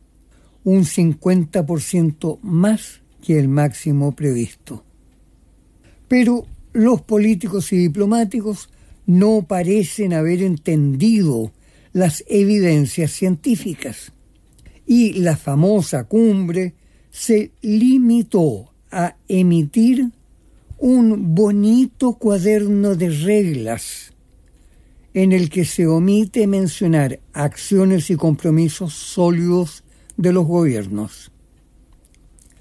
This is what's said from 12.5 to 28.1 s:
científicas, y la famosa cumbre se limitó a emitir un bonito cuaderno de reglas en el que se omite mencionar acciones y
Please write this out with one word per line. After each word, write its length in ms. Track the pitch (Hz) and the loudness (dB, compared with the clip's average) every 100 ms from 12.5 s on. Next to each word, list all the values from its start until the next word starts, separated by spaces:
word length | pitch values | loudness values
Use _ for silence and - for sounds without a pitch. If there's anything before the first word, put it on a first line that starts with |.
| 208 180 151 139 - 156 | 2 2 2 0 -2 -4
científicas, 1000 | - 185 170 285 220 196 156 127 110 - _ _ _ _ _ - _ - | -2 -2 -2 -2 -4 -4 -10 -12 -14 -18 _ _ _ _ _ -20 _ 0
y 260 | 240 226 | 2 4
la 240 | 190 175 147 | 2 0 -2
famosa 680 | - 143 180 214 156 143 117 | -2 2 4 2 0 -4 -2
cumbre 680 | 214 226 196 180 175 180 - _ _ _ | 2 2 2 -2 -4 -6 -8 _ _ _
se 400 | - - 214 214 _ | -10 0 0 0 _
limitó 1120 | 226 214 247 262 240 233 220 202 160 104 117 _ - | -2 2 4 4 4 2 0 0 0 -2 -12 _ -12
a 260 | 185 175 - - | -6 -6 -6 -4
emitir 840 | 185 180 170 147 - 226 254 247 - _ _ _ _ - - | 0 2 2 0 2 2 2 -2 -6 _ _ _ _ -20 -4
un 560 | 262 254 226 214 185 | 0 4 2 2 0
bonito 840 | 160 214 202 208 233 262 - 254 226 | 0 2 2 2 2 2 0 -4 -2
cuaderno 800 | 220 202 185 214 202 202 202 185 | -2 0 2 0 0 0 0 0
de 140 | 175 | -2
reglas 1040 | 151 170 214 190 139 110 113 - - - _ _ _ _ _ _ _ _ _ _ | -2 0 0 0 -2 -6 -8 -10 -16 -18 _ _ _ _ _ _ _ _ _ _
en 180 | 190 190 | 0 2
el 180 | 185 165 | 2 0
que 140 | 185 | -2
se 240 | 156 - 165 | -4 0 0
omite 600 | 160 185 202 214 247 208 | 2 2 0 0 0 0
mencionar 760 | 196 185 - 180 160 139 - _ | 0 -2 -2 0 0 0 -4 _
acciones 800 | - 147 - - 196 190 190 | -6 -6 -6 -2 2 2 0
y 80 | - | 0